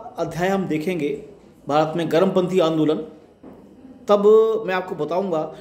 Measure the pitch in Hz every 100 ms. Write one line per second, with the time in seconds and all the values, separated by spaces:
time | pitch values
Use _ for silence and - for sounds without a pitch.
0 | - - 165 151 185 196 160 151 160 180
1 | 143 - - - - _ - 147 156 170
2 | 165 160 190 185 175 185 160 160 151 175
3 | - - - _ - - - - - -
4 | - 208 202 220 220 220 180 185 185 175
5 | 151 175 196 160 160 -